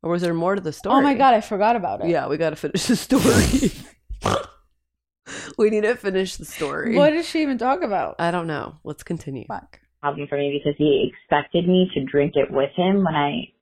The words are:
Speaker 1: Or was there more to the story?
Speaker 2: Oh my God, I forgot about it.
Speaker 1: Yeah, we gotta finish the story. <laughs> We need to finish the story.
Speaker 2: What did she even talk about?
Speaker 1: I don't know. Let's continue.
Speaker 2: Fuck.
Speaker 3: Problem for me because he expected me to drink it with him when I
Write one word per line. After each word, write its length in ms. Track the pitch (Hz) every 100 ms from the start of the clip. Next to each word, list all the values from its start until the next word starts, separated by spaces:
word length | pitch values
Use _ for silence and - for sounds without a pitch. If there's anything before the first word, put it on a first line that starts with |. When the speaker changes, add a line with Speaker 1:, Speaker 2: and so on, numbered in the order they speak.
Speaker 1:
Or 80 | 160
was 100 | 175
there 100 | 175
more 220 | 165 170 202
to 60 |
the 120 | 175
story? 240 | 147 190 262
Speaker 2:
Oh 40 |
my 120 | 285
God, 200 | 262 269
I 80 | 226
forgot 340 | 214 202 208 240
about 260 | 175 202
it. 40 | 170
Speaker 1:
Yeah, 180 | 165 131
we 100 | 156
gotta 180 | 160 156
finish 300 | - 175 -
the 80 | 233
story. 760 | - 254 - - - 269 277 - - _ _ -
<laughs> 240 | 50 50 - _ _ _ _ _ _ _ - - - -
We 100 | 214
need 140 | 214
to 120 | 214 240
finish 420 | 202 185 190 -
the 80 | 160
story. 500 | - 147 147 190 226
Speaker 2:
What 160 | 294
did 140 | 311 330
she 160 | 330
even 140 | 302 254
talk 260 | 254 285
about? 320 | 302 190 98 -
Speaker 1:
I 140 | 170
don't 160 | 175 165
know. 280 | 143 - -
Let's 200 | - 151
continue. 420 | - 165 - 135 -
Speaker 2:
Fuck. 340 | - - - _ _
Speaker 3:
Problem 260 | 143 147 143
for 100 | 143
me 200 | 143 143
because 180 | 147 143
he 340 | 151 139 -
expected 540 | - _ 147 143 170 175
me 220 | 185 185
to 100 | 147 135
drink 280 | 143 143 147
it 140 | 135
with 220 | 139 139 -
him 280 | 180 196
when 100 | 180
I 380 | 151 143 120 - _